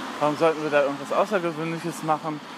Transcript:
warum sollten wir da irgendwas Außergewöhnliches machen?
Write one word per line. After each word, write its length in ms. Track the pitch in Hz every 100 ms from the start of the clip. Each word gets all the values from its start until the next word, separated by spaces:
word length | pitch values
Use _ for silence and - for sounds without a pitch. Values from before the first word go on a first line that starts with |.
| - -
warum 180 | 147 143
sollten 260 | 160 151
wir 80 | 151
da 120 | 147
irgendwas 300 | 139 143 135
Außergewöhnliches 920 | 123 202 202 170 151 165 165 165 -
machen? 380 | 156 147 156 151 -